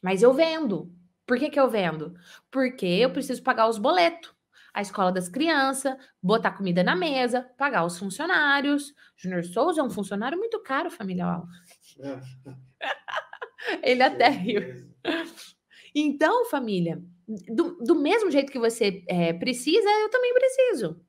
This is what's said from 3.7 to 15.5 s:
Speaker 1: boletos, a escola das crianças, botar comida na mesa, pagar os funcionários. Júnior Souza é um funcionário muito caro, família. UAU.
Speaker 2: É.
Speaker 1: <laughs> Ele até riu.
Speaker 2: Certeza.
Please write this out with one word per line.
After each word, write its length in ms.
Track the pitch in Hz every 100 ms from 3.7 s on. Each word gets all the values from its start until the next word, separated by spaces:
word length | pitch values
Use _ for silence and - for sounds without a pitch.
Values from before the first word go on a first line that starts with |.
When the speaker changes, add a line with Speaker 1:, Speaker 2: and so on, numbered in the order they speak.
| 220
Speaker 1:
boletos, 540 | 233 359 339 339 - _ _ _ -
a 80 | -
escola 300 | 202 - 185
das 160 | 185 180
crianças, 680 | 254 320 302 269 269 277 262 - _
botar 300 | 180 220 214
comida 320 | - 196 175
na 120 | 185 339
mesa, 460 | 339 269 247 247 247 _
pagar 260 | 285 220
os 140 | 170 175
funcionários. 960 | 196 - 330 349 294 277 285 285 285 _ - _
Júnior 280 | 185 180
Souza 380 | 175 220 302 320
é 20 |
um 60 | 262
funcionário 480 | - 196 202 233 339
muito 240 | 453 440
caro, 300 | - 269 339
família. 340 | - 190 180 175
UAU. 220 | 175 175 - _ _ _ -
Speaker 2:
É. 1800 | 135 131 - - 135 - - _ 262 277 - - - - 480 _ 480 359
Speaker 1:
<laughs> 0 | -
Ele 120 | 254
até 260 | 254 - 240
riu. 320 | 233 185 208
Speaker 2:
Certeza. 960 | - - - _ - 320 330 - -